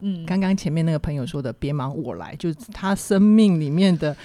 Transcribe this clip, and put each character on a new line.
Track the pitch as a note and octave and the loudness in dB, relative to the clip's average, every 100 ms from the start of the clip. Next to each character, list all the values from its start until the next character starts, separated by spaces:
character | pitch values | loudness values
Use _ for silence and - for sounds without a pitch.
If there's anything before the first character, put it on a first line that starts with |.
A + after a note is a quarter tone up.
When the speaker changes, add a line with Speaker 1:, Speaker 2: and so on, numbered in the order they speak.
Speaker 1:
嗯。 | G3+ F3 E3 | -6 -6 -4
Speaker 2:
刚 | F#3+ | -2
刚 | F#3+ G3 | 0 0
前 | D#3 | 0
面 | D#3+ D#3+ | 0 0
那 | |
个 | D3+ | 0
朋 | - | -2
友 | C#3+ A#2+ | -4 -6
说 | C#3+ | -6
的 | B2+ - | -8 -6
“别 | C#3+ | -4
忙， | D3 C3+ D#3+ | -4 -4 -6
我 | A#2+ F2 | -8 -10
来”， | E2 - | -12 -8
就 | E3+ | -6
是 | D3+ - | -6 -12
他 | - F#3+ | -8 -4
生 | G3 - G3 | -4 2 4
命 | G#3+ A3 G#3 E3 | 6 6 6 4
里 | C#3+ | 0
面 | D#3+ G3 D#3+ | 2 4 4
的 | D3+ C#3+ | 0 -4